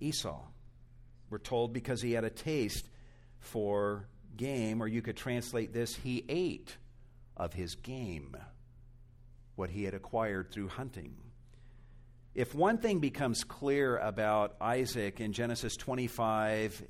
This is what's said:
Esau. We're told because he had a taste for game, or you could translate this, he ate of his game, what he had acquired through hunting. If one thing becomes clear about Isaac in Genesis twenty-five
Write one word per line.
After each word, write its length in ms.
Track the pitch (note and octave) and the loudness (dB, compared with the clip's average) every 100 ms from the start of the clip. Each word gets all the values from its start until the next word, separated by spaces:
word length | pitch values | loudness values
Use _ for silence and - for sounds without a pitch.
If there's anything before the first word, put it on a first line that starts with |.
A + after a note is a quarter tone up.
Esau. 400 | D3+ D3+ F2 D2+ E2 - - - - - - - - | -2 0 -2 -4 -10 -16 -18 -20 -20 -20 -20 -20 -8
We're 80 | G#2+ | -8
told 340 | - A#2+ A#2+ | 0 2 4
because 300 | B2 C#3 A#2 | 2 0 0
he 100 | A#2+ | 2
had 120 | A#2 | 2
a 60 | A2 | 2
taste 600 | - D#3+ D3+ G#2 - - - - - - - | -2 0 2 2 0 -4 -12 -18 -20 -20 -18
for 680 | - A2+ G2+ G#2 G2+ G2+ G2 - - A2 | -6 0 2 4 4 2 -4 -14 -16 -4
game, 460 | C3 C3 A2 A2 | -2 2 2 2
or 60 | A2 | 2
you 140 | A#2 | 0
could 140 | A2+ A2 | -2 -4
translate 560 | C3 B2 A2+ A#2+ A2 | 0 -2 0 -2 0
this, 220 | A#2 A#2 | 0 -2
he 300 | - C3 B2 - | -2 -2 -2 0
ate 480 | E3 F3 E2+ - - - - - - - - | 0 0 -2 -10 -16 -18 -20 -20 -20 -18 -6
of 160 | E2+ | -4
his 240 | F2+ F2 - | -2 -6 -6
game, 600 | A#2 C3 A2 D#2+ C#2 B1+ - - - - - - - - - - - | -8 -4 -4 -4 -8 -12 -14 -18 -20 -20 -20 -20 -20 -20 -20 -20 -14
what 160 | - F2+ | -4 -2
he 140 | F#2+ | 0
had 100 | G2 | -2
acquired 560 | F#2+ - A#2 A2 F#2+ F2 | -2 -2 2 2 0 -2
through 160 | G#2+ G2 | -4 -4
hunting. 480 | - C3 G2 D2 - - - - - - - - - - - - | -4 -8 -8 -12 -14 -16 -18 -20 -20 -18 -18 -18 -18 -20 -20 -10
If 220 | - A#2+ C#3+ | -2 0 4
one 220 | F#3+ A3+ | 4 6
thing 200 | A3+ F#3 | 4 4
becomes 460 | C#3+ C3 C3 A2+ | 2 2 0 2
clear 520 | - - C#3 C#3+ C3+ A#2+ | -2 -2 2 6 6 4
about 580 | G#2+ G2+ G#2+ G#2+ G#2 - | 2 2 6 6 4 2
Isaac 600 | A2 B2+ A#2+ B2 G2+ G2 | 2 4 2 2 0 0
in 120 | G#2+ | -2
Genesis 440 | G#2 A#2+ A#2 A#2 - | 0 0 2 0 -2
twenty-five 1120 | - B2+ A#2+ - A2 A2 G#2+ G#2+ A2 - - | -2 0 0 2 4 6 4 4 2 -2 -12